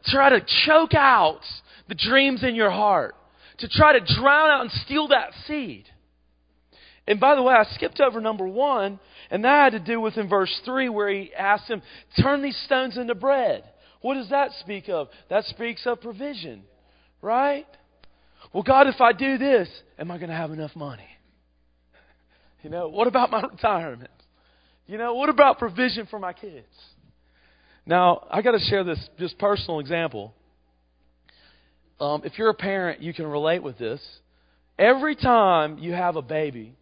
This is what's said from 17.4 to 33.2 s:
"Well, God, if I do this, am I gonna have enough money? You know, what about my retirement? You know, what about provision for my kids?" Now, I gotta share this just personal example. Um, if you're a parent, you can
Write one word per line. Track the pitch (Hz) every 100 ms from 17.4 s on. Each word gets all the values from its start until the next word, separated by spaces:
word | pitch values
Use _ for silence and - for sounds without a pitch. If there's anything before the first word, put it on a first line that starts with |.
| 285 285 320 - _ _ - _ _ _ -
"Well, | 185
God, | 190 269 277
if | -
I | 240
do | 196 269 262
this, | 277 247 175 - _ -
am | 165
I | 175
gonna | 165 165
have | 160
enough | 156 151
money? | 165 143 117 - _ _ _ _ _ _ _ _ _ _ _ _ _ _ _
You | 151
know, | 170 165
what | 185 240
about | 254 247
my | 220
retirement? | 220 190 220 190 160 120 127 _ _ _ _ _ _ _ _
You | 214
know, | 233
what | 240 294
about | 285 277 262
provision | 233 180 254 196 202
for | 214
my | 185
kids?" | - 208 147 _ _ - _ _ _ _ _ _ _ _ _
Now, | - 175 180 170 -
I | 196
gotta | 226 226
share | - 202
this | 180 156 - -
just | 175 -
personal | 202 202 - 160
example. | 135 170 165 113 104 _ _ _ _ _ _ _ _ _ _ _ _ _ _ _ _ _
Um, | 147 151
if | 147 -
you're | 220
a |
parent, | 208 190 196 175 -
you | 160
can | 165